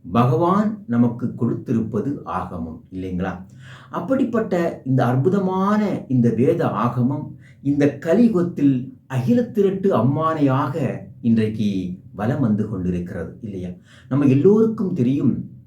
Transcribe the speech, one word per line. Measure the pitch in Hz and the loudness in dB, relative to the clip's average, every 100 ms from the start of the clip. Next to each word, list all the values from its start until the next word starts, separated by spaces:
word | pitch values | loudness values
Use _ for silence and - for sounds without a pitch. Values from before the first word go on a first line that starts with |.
| - | 0
பகவான் | 110 127 160 175 202 214 - - | 2 2 2 2 2 0 -4 -2
நமக்கு | 120 120 - 120 | 2 2 0 -8
கொடுத்திருப்பது | - 117 113 - 113 110 107 127 143 | -4 -4 -4 -2 -2 -2 -4 -4 -6
ஆகமம் | - 90 90 87 80 - - | -6 -8 -8 -10 -10 -12 -14
இல்லைங்களா? | 92 92 90 95 87 - - - - - | -10 -6 -4 -4 -6 -14 -20 -20 -20 -10
அப்படிப்பட்ட | 160 214 262 226 226 180 180 170 - | -8 -2 0 0 -2 0 0 -2 -4
இந்த | 131 131 | 0 2
அற்புதமான | 117 127 180 196 185 185 196 214 202 147 - | 2 2 2 2 0 0 2 2 0 -4 -2
இந்த | 127 117 | 2 2
வேத | 110 143 170 127 | 4 2 2 0
ஆகமம் | 98 120 123 123 147 - - - - | 0 -2 0 -2 -2 -8 -16 -20 -8
இந்த | 139 139 143 - | -2 2 2 0
கலியுகத்தில் | 160 196 240 175 - - 143 127 127 - _ | 0 4 4 4 0 2 2 2 -4 -14 _
அகில | 131 127 240 | -2 2 0
திரட்டு | 233 214 190 190 190 | 0 0 0 2 2
அம்மானையாக | 139 123 151 160 156 139 131 147 156 117 95 - - | 2 2 2 -2 2 2 2 -2 -2 -4 -6 -12 -4
இன்றைக்கு | 117 110 107 110 104 95 90 90 - | 2 2 2 0 -2 -2 -6 -10 -14
வலம் | - 110 139 | -6 -4 0
வந்து | 113 101 104 | 0 0 -2
கொண்டிருக்கிறது | 98 90 90 87 87 - - | -4 -4 -4 -6 -10 -10 -12
இல்லையா? | 107 92 90 - - - - | -12 -10 -10 -14 -20 -20 -4
நம்ம | 135 | 2
எல்லோருக்கும் | 135 139 190 220 220 - 185 | 4 6 6 6 4 0 -4
தெரியும் | - 120 143 139 90 - - | 0 0 2 0 -2 -8 -16